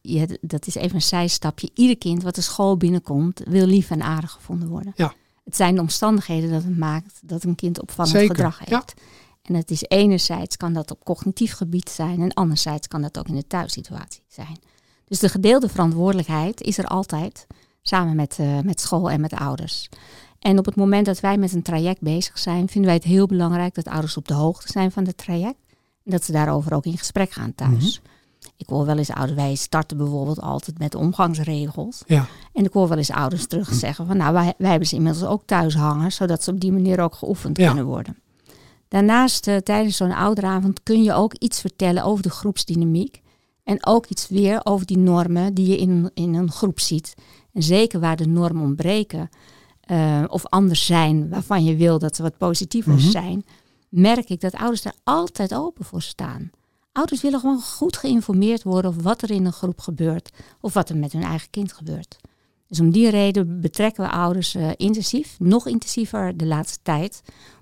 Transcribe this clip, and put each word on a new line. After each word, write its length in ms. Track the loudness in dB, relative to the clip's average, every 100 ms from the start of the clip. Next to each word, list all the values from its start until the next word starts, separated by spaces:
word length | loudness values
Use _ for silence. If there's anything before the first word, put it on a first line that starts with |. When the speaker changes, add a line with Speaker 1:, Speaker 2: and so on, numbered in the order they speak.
Speaker 1:
ja, 240 | -6 -2 -2
d-, 120 | -6
dat 260 | -8 -8 -6
is 80 |
even 200 | -6 -4
een 80 | -2
zijstapje, 680 | 0 0 0 -2 -4 -6 -4
ieder 240 | 4 4 4
kind 240 | -2 -2
wat 120 | -4
de 60 | -4
school 360 | -4 0 2 4
binnenkomt, 640 | 2 2 0 0 0 -2
wil 220 | 0 4 6
lief 240 | 4 2
en 120 | -2
aardig 280 | -2 -4 -6
gevonden 360 | -12 -10 -6 -6
worden. 240 | -8 -8 -2
Speaker 2:
Ja. 160 | -2 -4 _ _
Speaker 1:
Het 120 | -8 0
zijn 180 | 2
de 60 | 2
omstandigheden 720 | 0 0 2 2 0 -2 -2
dat 120 | -2
het 140 | -2 -2
maakt 420 | -2 -4 -8 -16
dat 200 | -10 -6
een 100 | -4
kind 260 | -2 -4 -6
opvallend 340 | -8 -4 2 4
Speaker 2:
Zeker, 180 | 4
Speaker 1:
gedrag 240 | 2 0 -2
heeft. 120 | -4
Speaker 2:
ja. 140 | -4 -4 -16 -20 -20 _ _
Speaker 1:
En 120 | -4
het 160 | -4 -2
is 120 | -6 0
enerzijds 680 | 4 4 4 0 -4 -8 -6
kan 160 | -4
dat 180 | -4 -6
op 140 | -8
cognitief 480 | -6 -4 -4 -2 -2
gebied 380 | -2 -4 -4 -4
zijn 300 | -6 -4 -2
en 120 | -2
anderzijds 560 | 0 0 0 -2 -6 -6
kan 140 | -6
dat 160 | -6 -8
ook 100 | -6
in 60 |
de 120 | -6 -6
thuissituatie 760 | -6 -6 -10 -10 -14 -14 -20 _
zijn. 300 | -18 -16 -16 _ _ _ _
Dus 140 | -8 0
de 100 | 0
gedeelde 400 | 4 4 4 4
verantwoordelijkheid 920 | 2 2 2 2 0 -2 -2 -4 -4
is 180 | -6 -4
er 80 | -4
altijd, 600 | -4 -4 -6 -6 -10 -20 -20 _ _
samen 340 | -2 0 2 0
met, 200 | -2 -2
eh, 220 | -2 0
met 160 | -2 -2
school 300 | -2 -2 0
en 100 | -2
met 120 | -2
ouders. 540 | -4 -6 -6 -8 -10 -12 -18 -20 -20 -20 _
En 200 | 2 4
op 60 |
het 100 | 2 2
moment 300 | 2 4 2
dat 140 | 0
wij 180 | 0 0
met 140 | 0
een 100 | -2
traject 380 | -2 -2 -2 -2
bezig 380 | -2 -2 -4 -6
zijn, 300 | -4 -2 0
vinden 160 | 2 4
wij 40 |
het 100 | 4
heel 220 | 4 4 4
belangrijk 480 | 2 2 0 -2
dat 120 | -6 -6
ouders 280 | -4 -4 -6
op 120 | -4
de 60 |
hoogte 380 | 0 0 -2 -6
zijn 180 | -2 0
van 120 | 0 -4
het 100 | -4
traject. 400 | -6 -4 -4 -8 _ _ _ _
En 60 | -4
dat 140 | -2
ze 80 | 0
daarover 420 | 0 2 0 0
ook 100 | -2
in 140 | -2 -6
gesprek 320 | -4 -2 -2
gaan 240 | -4 -10
thuis. 460 | -2 2 2 2 -2
Speaker 2:
Mhm. 480 | _ _ _ _ -20 -18
Speaker 1:
Ik 100 | -6
hoor 180 | -2 0
wel 120 | 0
eens 120 | -2
ouders, 280 | -4 -4 -2
wij 140 | -2
starten 420 | -4 -2 -4 -2 -4
bijvoorbeeld 440 | -2 -2 -4 -4
altijd 380 | -6 -6 -8 -8
met 160 | -6
omgangsregels. 1080 | -2 0 2 0 0 -4 -4 -6 -8 -10 -8 2
Speaker 2:
Ja. 200 | 2 2 -6 -8
Speaker 1:
En 120 | -2
ik 80 | 0
hoor 160 | 2 2
wel 100 | 2
eens 120 | -2
ouders 360 | -2 -2 -4 -4
terug 260 | -4 -2
zeggen 320 | -2 -2 -4 -2
van, 100 | 0
"Nou, 160 | 2
wij, 220 | 2 2 0
wij 120 | 2
hebben 180 | 2 2
ze 60 |
inmiddels 300 | 2 2 0
ook 180 | -2 -4 0
thuis 280 | 2 2
hangen, 380 | 2 2 2 0
zodat 320 | 0 0 -2
ze 60 | -2
op 100 | -2
die 120 | 0
manier 280 | 2 2 2
ook 140 | 0
geoefend 420 | -2 -6 -4 -2 2
Speaker 2:
Ja. 80 | 4
Speaker 1:
kunnen 180 | 4 -2
worden." 300 | -6 -8 -14 _ _ _ -20 -20 _ _
Daarnaast, 580 | 4 6 6 4 2 0
eh, 100 | 0
tijdens 400 | 2 2 2 0
zo'n 160 | 0
ouderavond 680 | 2 0 0 0 0 0 0
kun 200 | 2 4
je 100 | 6
ook 200 | 4 2
iets 260 | 0 -4 -4
vertellen 440 | -6 -2 0 2
over 180 | 0 0
de 80 | -2
groepsdynamiek. 920 | -2 -4 -4 -2 0 2 2 -2 -8 _ _ _ _
En 220 | -4 -2 2
ook 200 | 2 2
iets 220 | -8 -2
weer 320 | 2 2 2
over 220 | 0 -2 2
die 120 | 4
normen 560 | 4 4 2 0 0
die 140 | 2 2
je 80 | 2
in, 340 | 2 2 0
in 200 | -2 -2
een 160 | 0 -2
groep 300 | -2 -2 -2
ziet. 340 | -2 -2 -6 -16 -20 _ _
En 100 | -2
zeker 380 | 2 4 2 0
waar 160 | -2 0
de 100 | 2
normen 360 | 2 2 0
ontbreken, 680 | -2 0 0 0 -2 -6 -10 _ _ _ _ _
eh, 440 | -2 0 2 2 0
of 200 | -4 -2
anders 400 | 2 2 2 2
zijn, 420 | 2 4 2 0
waarvan 360 | -4 0 2
je 120 | 2 4
wil 220 | 4 2
dat 180 | 0 -4
ze 60 |
wat 160 | -6 -2
positiever 540 | -2 -2 -2 -2 4
Speaker 2:
Mhm. 180 | 6 6
Speaker 1:
zijn, 340 | 2 -2 -6 -8 _ _ _ _
merk 380 | 4 6 4 0
ik 120 | -4
dat 140 | -4
ouders 280 | -4 -2 -2
daar 120 | -6 -8
altijd 500 | -2 0 -2 -2 -4
open 300 | -2 -6 -8
voor 180 | -10 -10
staan. 480 | -10 -8 -10 -10 -12 -16 _ _ _
Ouders 280 | -4 -2 -2
willen 200 | -2 0
gewoon 200 | 0 0
goed 360 | -4 -4 -4 -2
geïnformeerd 640 | 0 0 2 2 2 2
worden 280 | 0 0 0
over 120 | 0
wat 200 | -2 0
er 80 | -2
in 140 | 0 0
een 60 |
groep 280 | -2 -6 -6
gebeurt 500 | -6 -2 -2 -2 -6 -18 -20 _
of 120 | -4
wat 140 | -2 0
er 80 | -2
met 160 | -2
hun 100 | -4
eigen 280 | -4 -6 -8
kind 220 | -8 -8
gebeurt. 440 | -8 -10 -10 -12 -20 -20 _ _ _ -6
Dus 140 | 2
om 100 | 4
die 200 | 6 6
reden 500 | 4 2 2 -2 -2
betrekken 440 | -4 0 -2 -2
we 60 | -4
ouders, 440 | -2 0 0 -2
eh, 140 | -2 -4 0
intensief, 600 | 0 0 -2 -4 -4 0
nog 280 | 4 4 2
intensiever 680 | -4 -4 -6 -4 -4 -4 -4
de 100 | -2
laatste 320 | -2 -4 -8
tijd. 400 | -2 -2 -2 -8 -20 -20 -20 _